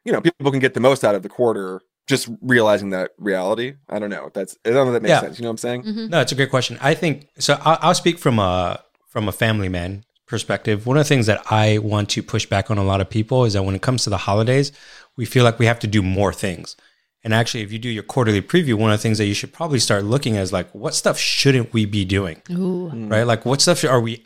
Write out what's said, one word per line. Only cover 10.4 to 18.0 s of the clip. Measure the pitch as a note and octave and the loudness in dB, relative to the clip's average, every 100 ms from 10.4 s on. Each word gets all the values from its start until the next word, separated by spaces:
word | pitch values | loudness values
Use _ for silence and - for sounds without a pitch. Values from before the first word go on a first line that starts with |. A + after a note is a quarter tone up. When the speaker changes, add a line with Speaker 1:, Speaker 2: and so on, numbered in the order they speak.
| - G2+ - G#2+ A2+ | -4 -4 -2 -2 0
Speaker 2:
One | C#3 | 0
of | |
the | D3 | 2
things | C#3 G#2+ | 2 2
that | G2+ - | 0 0
I | A2 G#2+ G#2+ | 2 4 2
want | G#2+ G#2 G2+ | 0 -2 -2
to | - | -4
push | - G#2+ - | -4 -6 -2
back | G2+ - | -2 -2
on | G#2 | 0
a | |
lot | G2 G2 | 0 0
of | F#2+ | -2
people | A2 G#2+ B2+ | -4 0 2
is | A#2+ | 2
that | G2 | 0
when | F#2+ | -2
it | F#2+ | -2
comes | - B2+ | -2 -2
to | - | -2
the | G2 | -4
holidays, | - G2+ A2+ C3 C#3 - - - - - | 0 0 2 2 0 -6 -20 -20 -18 -10
we | |
feel | A2+ B2+ | -2 4
like | A#2+ A2+ | 4 4
we | A#2 | 2
have | A#2+ | 2
to | A2 | 0
do | G#2 | 0
more | F#2 F#2 G2 | 2 2 0
things. | - G2+ E2 - - _ _ _ _ | 0 -6 -6 -12 -18 _ _ _ _
And | A2+ | -2
actually, | A2 A#2 B2 | 0 0 -4
if | G2+ | -8
you | A2 | -8
do | A#2+ | -8
your | A2 | -8